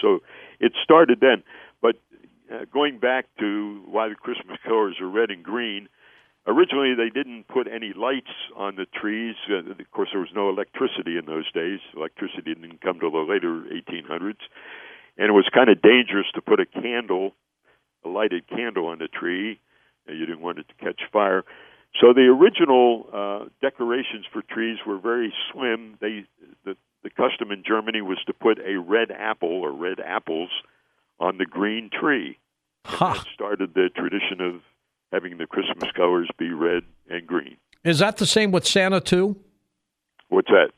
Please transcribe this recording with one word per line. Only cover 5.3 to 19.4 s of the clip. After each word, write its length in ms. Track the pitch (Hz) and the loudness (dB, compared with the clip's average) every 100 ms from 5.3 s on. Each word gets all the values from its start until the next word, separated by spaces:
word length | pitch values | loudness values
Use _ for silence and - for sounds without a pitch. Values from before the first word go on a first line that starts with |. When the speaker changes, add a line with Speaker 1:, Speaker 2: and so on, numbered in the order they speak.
| 90 | -4
Speaker 1:
green, 460 | 85 117 117 101 104 _ _ _ _ _ - | -8 -6 -6 -8 -12 _ _ _ _ _ 0
originally 480 | 131 180 135 135 120 | 4 4 4 2 2
they 140 | 117 | 0
didn't 400 | 123 135 117 - | -2 -8 -12 -6
put 180 | 131 120 | -4 -4
any 240 | 113 110 | -6 -10
lights 400 | 92 120 135 - - - - | -6 -4 -4 -8 -14 -14 -8
on 220 | 101 95 | -8 -8
the 80 | 92 | -10
trees. 500 | - 107 110 117 107 - | -6 -6 -4 -6 -8 -4
Uh, 60 | 98 85 | -4 -4
of 200 | 92 - | -14 -10
course, 160 | - 95 | -6 -4
there 80 | 98 | -4
was 120 | 85 | -6
no 140 | 95 101 | -2 -2
electricity 720 | 95 98 - 131 - 85 85 | -2 -6 -4 -4 -4 -6 -6
in 80 | 78 | -6
those 260 | 80 76 | -6 -6
days. 300 | 85 85 98 - 80 | -4 -4 -6 -12 -10
Electricity 560 | 78 - 95 - 80 | -10 -8 -10 -8 -10
didn't 260 | 80 82 82 | -10 -12 -8
come 180 | - 87 | -6 -2
till 100 | 82 | -2
the 160 | 80 78 | -2 -2
later 360 | 98 87 82 - | -2 -2 -6 -8
eighteen 320 | 85 - 85 78 | -12 -10 -12 -8
hundreds. 340 | 82 98 107 - - - - - - - - | -8 -8 -10 -16 -20 -20 -18 -20 -20 -14 -2
And 100 | 107 | 4
it 60 | |
was 160 | 104 90 | 6 6
kinda 220 | 123 123 92 | 6 6 8
dangerous 520 | 104 123 117 101 92 110 | 8 6 4 -2 -4 -4
to 60 | |
put 200 | - 101 | 0 2
a 40 | 90 | 2
candle, 720 | - 120 120 113 92 98 - _ _ _ _ _ _ 82 | -4 -4 -4 -2 -2 -4 -8 _ _ _ _ _ _ -8
a 20 | |
lighted 400 | 98 107 90 - | -2 -2 -2 -6
candle 400 | 104 117 95 82 | -8 -6 -4 -6
on 120 | 80 | -6
the 100 | 80 | -10
tree. 500 | - 87 90 | -8 -6 -4